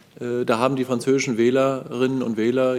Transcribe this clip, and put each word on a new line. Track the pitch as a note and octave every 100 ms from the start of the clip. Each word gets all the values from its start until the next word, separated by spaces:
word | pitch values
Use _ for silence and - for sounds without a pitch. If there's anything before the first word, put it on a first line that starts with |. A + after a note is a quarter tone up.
| _ -
Äh, | A#2+ A#2+
da | B2 A2+
haben | C3 C3+
die | B2+
französischen | B2 C3 C3+ C3 A2+
Wählerinnen | A#2+ C3 C3+ C3 - B2 C3 C3
und | A#2 A2
Wähler | A2+ C3 C3